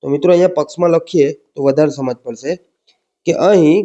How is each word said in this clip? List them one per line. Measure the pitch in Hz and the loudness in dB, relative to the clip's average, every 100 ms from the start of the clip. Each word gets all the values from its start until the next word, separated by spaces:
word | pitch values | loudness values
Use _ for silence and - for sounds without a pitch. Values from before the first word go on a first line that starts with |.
તો | 143 | -4
મિત્રો | 143 165 | -2 2
અહીંયા | 175 180 170 | 2 2 0
પક્ષમાં | 143 - 175 165 | -6 -2 0 0
લખીએ | 170 175 139 156 _ | -2 0 0 -2 _
તો | - 139 | -4 -2
વધારે | 135 214 | 0 0
સમજ | 165 131 120 - | -2 -8 -8 -12
પડશે | 117 135 180 _ _ _ _ _ _ - | -12 -10 -10 _ _ _ _ _ _ -6
કે | 165 175 | -2 2
અહીં | 202 156 175 | 4 4 2